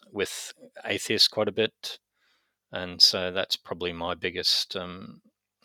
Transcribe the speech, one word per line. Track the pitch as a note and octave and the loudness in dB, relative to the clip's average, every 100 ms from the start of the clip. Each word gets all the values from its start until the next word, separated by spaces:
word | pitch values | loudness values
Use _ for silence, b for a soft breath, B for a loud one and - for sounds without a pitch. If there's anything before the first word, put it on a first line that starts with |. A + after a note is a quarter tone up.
| - | -4
with | G#2 F#2 - - - - - A2 | -2 -2 -4 -10 -14 -20 -8 -4
atheists | G2+ - G#2+ - | -2 0 4 4
quite | - G#2 | 4 0
a | |
bit. | G2+ A2 _ - - _ _ _ _ _ _ _ | 2 0 _ -12 -12 _ _ _ _ _ _ _
And | F#2+ F2+ F#2 | -8 -4 4
so | - G2 F2+ | 4 6 0
that's | F#2 - - | 0 -2 -4
probably | - E2+ F2 | -6 -4 -4
my | E2+ E2+ | -2 -4
biggest, | E2+ F#2 F2+ - - - G2 | -2 -2 0 2 2 0 -4
um, | F2+ F2+ - - _ _ _ _ | -6 -10 -14 -18 _ _ _ _